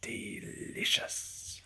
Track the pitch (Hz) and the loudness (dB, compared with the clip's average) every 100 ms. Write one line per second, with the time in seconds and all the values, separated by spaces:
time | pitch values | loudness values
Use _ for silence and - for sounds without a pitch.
0 | - - - - 87 - - - - - | -2 -2 -2 -4 -4 -4 -4 2 6 6
1 | - - - - - - | 4 0 -2 -6 -6 -8